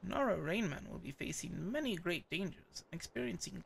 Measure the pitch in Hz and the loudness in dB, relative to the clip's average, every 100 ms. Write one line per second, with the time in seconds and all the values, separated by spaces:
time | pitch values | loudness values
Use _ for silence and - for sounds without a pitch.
0 | 180 - 269 170 151 185 214 143 - - | 0 2 4 4 4 2 2 0 -4 -6
1 | - 139 - 151 - - 165 269 294 185 | -6 -4 -4 -2 -2 -2 0 2 2 2
2 | 175 170 - 156 190 - - - - 170 | 2 0 0 0 0 -4 -12 -14 -8 -8
3 | - - 123 175 - 190 | -6 -2 -2 -2 -4 -6